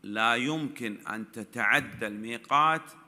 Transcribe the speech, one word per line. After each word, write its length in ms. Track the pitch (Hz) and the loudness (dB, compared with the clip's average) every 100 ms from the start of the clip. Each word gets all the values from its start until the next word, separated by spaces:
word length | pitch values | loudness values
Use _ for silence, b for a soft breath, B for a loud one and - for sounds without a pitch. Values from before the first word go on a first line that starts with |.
لا 320 | 101 107 113 | -6 2 4
يمكن 720 | 117 127 156 143 - 117 101 - | 4 2 -2 -4 -6 -8 -8 -8
أن 260 | 110 110 | -8 -8
تتعدى 760 | - 101 120 104 131 123 113 110 | -10 -10 -2 4 4 2 -6 -6
الميقات 760 | 104 110 117 - 143 156 160 156 - | -6 -8 -10 0 4 4 2 -4 -20